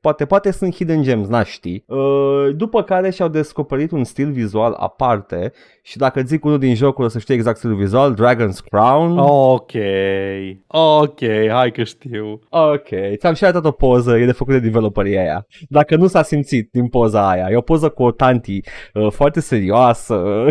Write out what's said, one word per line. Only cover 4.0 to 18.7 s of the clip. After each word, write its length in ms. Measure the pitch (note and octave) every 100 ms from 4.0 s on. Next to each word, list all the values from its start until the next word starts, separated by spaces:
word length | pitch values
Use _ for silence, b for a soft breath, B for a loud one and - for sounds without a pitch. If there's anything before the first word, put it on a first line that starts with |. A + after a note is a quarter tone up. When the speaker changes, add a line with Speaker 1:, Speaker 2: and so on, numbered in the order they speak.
Speaker 1:
stil 260 | A#2+ - C#3+
vizual 420 | C3+ A2 G#2+ A2+ -
aparte 720 | - _ C3 A2 G2 F2 F#2+ b b b
și 160 | _ -
dacă 220 | C3 C3+
zic 220 | B2+ D#3
unul 140 | D3 D3
din 160 | C3
jocuri 320 | A#2 C#3 C3 A#2+
o 40 |
să 80 | A2+
știi 160 | -
exact 220 | B2+ A#2 A2+
stilul 180 | A#2 G#2
vizual, 380 | G2 A2+ C#3+
Dragon's 500 | G#2+ A#2+ A#2+ A2+ F#2+ -
Crown. 480 | G2+ A2+ C#3+ E3+ F3
Speaker 2:
Ok, 520 | C#3 C#3+ C3 B2+ - A#2+ G2+ G2 G2 G2 G2 G2 G2 G2 _
ok, 520 | D#3 D#3+ D3+ D3+ C#3+ A#2+ G#2+ A2
hai 200 | A#2 B2+
că 100 | A#2+
știu. 580 | A2+ - C3+ A2+ G#2+ G#2+ _
Speaker 1:
Ok, 380 | E3+ D#3 C#3+ - F#2+ G2 G#2
ți-am 160 | F3
și 100 | D#3+
arătat 200 | G3 F3
o 60 | D#3
poză, 460 | C#3+ C3 B2 B2 A#2
e 60 | A#2+
de 60 |
făcut 200 | B2 B2+
de 60 | C3+
developerii 580 | A2+ A2 A2 G#2 G2 G2+
aia. 280 | F2+ E2 G#2+ B B
Dacă 280 | D3 D3+ D#3+
nu 100 | F#3
s-a 160 | F3+
simțit 460 | - D3+ C#3 C3 A2
din 160 | B2 B2
poza 400 | B2 A2+ G#2+ G2
aia, 180 | F#2 F#2
e 60 | A2+
o 40 |
poză 280 | - E3 D3+
cu 140 | -
o 80 | B2
tanti, 500 | A2+ C3 B2 - G2 -